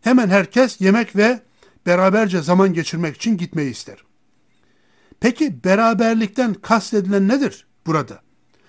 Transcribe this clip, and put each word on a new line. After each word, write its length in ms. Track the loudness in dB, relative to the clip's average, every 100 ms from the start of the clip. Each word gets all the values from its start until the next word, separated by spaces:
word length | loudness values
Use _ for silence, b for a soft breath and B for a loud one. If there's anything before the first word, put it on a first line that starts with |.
hemen 280 | 0 2 4
herkes 520 | 0 0 0 0 2
yemek 360 | 2 2 0 0
ve 240 | 0 0 b b b b 0
beraberce 560 | 2 4 2 0 -2
zaman 300 | 0 2 2
geçirmek 440 | 0 -4 -6 -6 -4
için 200 | -4 -4
gitmeyi 340 | -4 -4 -6
ister. 340 | -8 -16 -20 _ _ _ _ b b b b b b b b
Peki 440 | -2 0 -4 -2
beraberlikten 920 | 0 2 2 2 0 0 -2 -2 -4
kastedilen 720 | -4 -2 -2 0 -4 -2 0 0
nedir 380 | 0 -2 -6 _ _ -4
burada? 360 | -4 -4 -14 _ _ _ b